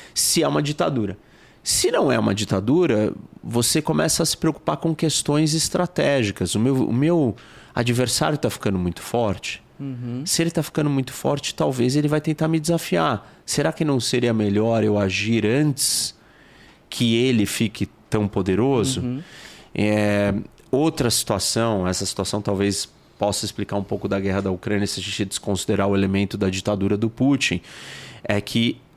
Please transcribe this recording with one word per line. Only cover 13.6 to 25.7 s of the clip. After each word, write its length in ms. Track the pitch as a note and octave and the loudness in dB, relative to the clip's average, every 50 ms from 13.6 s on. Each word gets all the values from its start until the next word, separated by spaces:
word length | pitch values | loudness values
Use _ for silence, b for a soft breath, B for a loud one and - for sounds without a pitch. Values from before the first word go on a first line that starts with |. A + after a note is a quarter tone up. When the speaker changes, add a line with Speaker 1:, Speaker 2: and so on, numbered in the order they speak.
| C#3+ D#3+ | 0 0
Speaker 1:
que 140 | - - E3 | 0 0 0
não 140 | D3+ C#3 B2 | 2 2 0
seria 340 | A#2 - B2+ B2 B2 A#2+ A2+ | 0 0 0 2 2 2 2
melhor 500 | A2 G#2 G2+ G2 G#2 A2 A#2 A2+ A2+ G#2+ | 2 2 2 2 2 4 4 2 4 4
eu 140 | G#2+ G#2 | 2 2
agir 480 | G#2 G2+ F#2+ F2+ F#2 G2+ A2 A#2 A2 G2+ | 2 2 0 0 -2 0 0 2 2 2
antes 680 | G#2 A#2+ C#3+ D3+ D3+ C#3 - - - - - - - B B B B B B B B B B B B B B B _ | 2 2 2 2 2 0 0 -2 -2 0 -2 -4 -6 B B B B B B B B B B B B B B B _
que 260 | - - B2 A2+ A2+ | -2 0 2 2 4
ele 300 | A#2+ B2+ C3 B2 A2 G2+ | 4 4 4 4 2 2
fique 420 | - - - A#2 G#2 - - G2 - - _ - _ | 0 0 -2 -2 -2 -2 -4 -6 -6 -8 _ -6 _
tão 180 | - G#2+ G#2 | 0 0 0
poderoso? 720 | G2 - G2+ F2+ F#2+ F#2 G2 B2 C#3 C3+ A#2 G2+ C3+ C3 A#2 | 0 0 0 0 2 2 4 4 4 4 2 2 0 -2 -2
Speaker 2:
Uhum. 220 | B2+ B2 B2 C#3+ F3 B B B B B B B B B - | -4 -4 -6 -6 -10 B B B B B B B B B -4
Speaker 1:
É, 600 | - G#2 G#2+ G#2+ G#2+ G#2 G#2 G#2 G2+ G2+ G2+ G2 G2+ - - - - - - | -2 0 2 2 2 2 2 2 2 0 0 0 -2 -6 -10 -16 -20 -6 -2
outra 400 | - C#3 D#3 D#3+ D#3 - B2+ A#2 | 0 2 2 2 0 0 0 0
situação, 800 | - - - - G#2+ F#2+ - - - A2+ A#2 A#2 G#2+ F#2+ F2+ | 0 0 0 -2 -2 -2 -2 -2 0 0 0 2 0 0 0
essa 180 | F2+ F#2 - G2 | 0 -2 -2 -4
situação 360 | - - - F#2+ - - G#2 | -4 -4 -4 -4 -4 -4 -4
talvez 480 | - G#2 G2 F#2+ G2+ G2+ G2 - - - - - _ - - | -2 -2 0 0 0 0 0 -2 -6 -8 -12 -20 _ -20 -4
possa 280 | - G#2 G#2 G2 - - | -2 0 0 0 -2 -4
explicar 320 | G2+ - - G2+ - G#2 | -6 -6 -6 -6 -4 -4
um 60 | G2+ F#2+ | -4 -4
pouco 240 | - G#2+ G2+ - G2 | -4 -4 -4 -2 -2
da 100 | G2 G2 | -2 0
guerra 220 | F#2+ G2 F#2+ G2 | 0 0 -2 0
da 100 | G2 F#2+ | 0 -2
Ucrânia 340 | F#2 F2+ - G#2 G#2 G2+ G2+ | -4 -4 -2 -2 0 0 0
se 140 | - - G2 | -2 -4 -6
a 40 | F#2 | -8
gente 200 | G2 G2 - G#2 | -8 -4 -4 -4
desconsiderar 640 | F#2+ - - - A2 G2 F#2 - - | -4 -6 -6 -4 -4 -4 -2 0 0